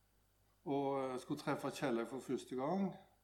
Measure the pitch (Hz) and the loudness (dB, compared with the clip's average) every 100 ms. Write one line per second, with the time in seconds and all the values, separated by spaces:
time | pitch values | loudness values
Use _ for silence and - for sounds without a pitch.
0 | _ _ _ _ _ _ 165 139 139 135 | _ _ _ _ _ _ -2 0 2 2
1 | 131 123 - 143 156 135 139 - 139 117 | 0 -4 -4 -4 0 0 -2 0 2 2
2 | 113 131 127 117 - 131 175 190 190 - | 0 -4 -2 -2 0 -2 2 2 2 -2
3 | - _ | -16 _